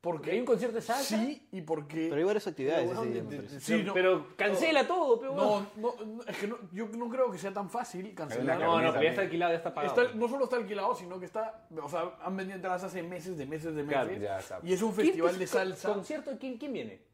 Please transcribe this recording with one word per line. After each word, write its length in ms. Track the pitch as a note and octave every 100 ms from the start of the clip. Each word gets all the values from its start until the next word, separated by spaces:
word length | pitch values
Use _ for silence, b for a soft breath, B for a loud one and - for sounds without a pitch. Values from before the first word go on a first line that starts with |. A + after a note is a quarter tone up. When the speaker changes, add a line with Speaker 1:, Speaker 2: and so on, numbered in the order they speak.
Speaker 1:
porque 300 | E3+ E3 C#3+
Speaker 2:
¿Hay 80 | G3
un 80 | B3
concierto 300 | A3 A#3 A3
de 40 |
salsa? 200 | - B3 C4+ G#3+
Speaker 1:
Sí, 300 | A#3+ D4+ _
y 80 | F#3+
porque 440 | D#3 D#3+ D3 D#3+ D#3+
Speaker 3:
Pero 60 | D3
hay 60 |
varias 240 | F3+ G#3+ G#3
actividades 420 | D#3 C3+ E3 B2
Speaker 2:
Pero, 140 | G#3+
Speaker 3:
ese 80 | A3+
día, 40 | -
Speaker 2:
weón, 60 | A2
Speaker 3:
me 20 | C#3+
Speaker 2:
de, 60 |
Speaker 3:
parece. 180 | - C#3+
Speaker 1:
Sí, 220 | - A3
no. 100 | F#3+
Speaker 2:
pero 320 | F#3 F#3 F3 - -
cancela 500 | G3+ F#3+ D#4+ D4+ -
todo, 320 | F4+ D4+ A3+
pe, 80 | C4+
weón. 80 | C4+
Speaker 1:
No, 580 | G#3 G#3 G3+ G#3+ A3+ A#3+
no, 60 | G#3+
no, 160 | A3
es 140 | A#3+ F#3
que 100 | G3+
no, 100 | A3+ F#3
yo 140 | F3+ A3 A3+
no 120 | A#3+
creo 200 | B3+ B3+
que 40 | F#3
sea 160 | F#3+
tan 160 | F#3+ F#3+
fácil 460 | A#3 B3 F3 G3
cancelar. 420 | F#3 D3+ A2+ C3+ C3
Speaker 4:
Hay 40 |
una 40 | E3
Speaker 2:
No, 140 | E3
no, 120 | D#3+
Speaker 4:
camisa 0 |
Speaker 2:
pero 100 | -
ya 60 | D#3
está 120 | E3
Speaker 4:
también. 40 | F#3
Speaker 2:
alquilado, 260 | E3+ F3
ya 40 | E3
está 160 | E3+
pagado. 280 | D#3 D3 F3+
Speaker 1:
Está, 140 | B3 A3+
no 120 | A#3
solo 160 | C#4
está 120 | B3 B3
alquilado, 380 | G3+ G3+ G3
sino 240 | A3+ F3+ F#3
que 80 | F3+
está, 400 | A3 A3 A3+ - D#3+
o 60 | C#3+
sea, 240 | E3 F3 -
han 140 | E3 F#3+
vendido 200 | F#3+ F#3+
entradas 280 | F#3 F3+
hace 180 | F#3 F3
meses, 340 | E3+ F3+ E3 F3
de 100 | C3+
meses, 280 | D#3 D#3+
de 100 | D3+
Speaker 2:
Claro. 220 | D3 C#3 A#2
Speaker 1:
meses. 160 | G2
Speaker 4:
Ya 160 | G2+ F#2+
está. 220 | F#2+ F#2+
Speaker 1:
Y 100 | E3+
es 80 | F3+
un 100 | A3
Speaker 2:
¿Quién 140 | G3 D#4+
Speaker 1:
festival 240 | F4+ E3
Speaker 2:
te-, 60 | F#3
Speaker 1:
de 60 | F#3
Speaker 2:
con-, 60 | -
Speaker 1:
salsa. 340 | F#3+ F#3 F#3+
Speaker 2:
concierto, 380 | G3+ F3 D4+ - G#3+
¿quién, 180 | C4 A#3
quién 140 | D4
viene? 280 | G#3+ A2+ F#2+ _